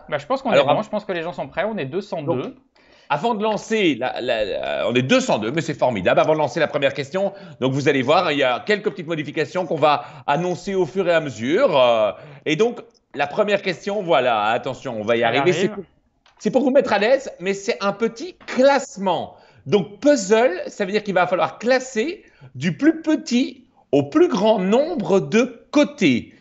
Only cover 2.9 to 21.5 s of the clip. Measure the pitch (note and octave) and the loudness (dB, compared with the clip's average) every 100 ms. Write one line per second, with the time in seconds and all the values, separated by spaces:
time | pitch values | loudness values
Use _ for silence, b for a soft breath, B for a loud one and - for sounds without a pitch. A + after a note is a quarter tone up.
2.9 | b b - A3+ G#3+ A3 G3+ - A3 F3 | b b -2 -2 0 -2 -2 -2 0 2
3.9 | A#2 B2 - B2 A2+ G2+ C#2+ C2 C#2+ F#2 | 0 -4 -4 -4 -2 -2 -4 -4 -2 0
4.9 | B2 B2+ B3+ B3 C3 G#2+ D#3+ - C#3+ C3 | 0 2 2 2 -2 -2 -4 -4 -2 -2
5.9 | G2+ G2+ D#3 D3+ D#3 C#3 E3+ C#3+ D3 C3+ | 0 2 2 4 2 0 -2 -2 0 -2
6.9 | C#3+ C3+ F#3+ G3 B E3+ C#3+ B2+ C3+ C#3+ | -2 -6 -4 -4 B -18 -4 -2 0 0
7.9 | C#3 B2 F3 F3+ C#3+ B2+ A#2 - G#3 G3+ | 0 2 2 2 2 0 0 -2 -2 -2
8.9 | - D#3 D#3+ D3 D#3 D3 F3+ F#3 D#3+ D3+ | -6 -8 -6 -6 -4 -4 -4 -4 0 2
9.9 | C#3+ B C#3 - D3 F3+ F3 G3+ F#3+ F3 | 2 B -10 -2 -2 -2 -4 -4 -2 -2
10.9 | F#3+ F3 E3 D3+ G#2 B2 F#3+ C4+ C#3+ B2 | -2 0 0 0 -6 -2 2 2 4 4
11.9 | A2+ G#2 - B B C#3+ D#3 A#3 A#3+ - | 4 2 -2 B B -2 0 0 -2 -16
12.9 | _ _ C3 C#3+ - G3+ G3 G3 D3 G3+ | _ _ -4 -4 0 0 0 -2 -6 -6
13.9 | G#3 E3+ D3+ B2 A2 G#2+ A#2+ C#3 B2 C3+ | -4 2 2 4 2 2 0 -4 -8 -8
14.9 | A2+ G#2 A#2 A#2 C3 C#3 E3 G#3+ G3+ - | -6 0 2 2 2 2 0 -2 -4 -14
15.9 | _ _ _ _ _ G#3 A#3 C4+ C#4 F#3 | _ _ _ _ _ -2 0 2 2 2
16.9 | G#3 G#3+ C4+ G3+ - F#3 G3 - - G3+ | 2 2 2 0 -8 -4 -4 -4 -4 -2
17.9 | G3 A3+ A3+ F4+ - - A3+ C4+ C#4 C4+ | -2 -4 -6 -14 -14 -8 2 4 4 -2
18.9 | F#3+ F#3+ D3+ G#2 b b b C3+ G3+ - | -6 -2 -2 -4 b b b 0 0 0
19.9 | - C#4+ C#4 F#3 A3 B3+ F4 - - F#3+ | 0 2 2 4 4 4 0 -8 -6 -2
20.9 | G#3 G#3 F#3 F3 F3+ D#3 | -2 0 0 2 2 0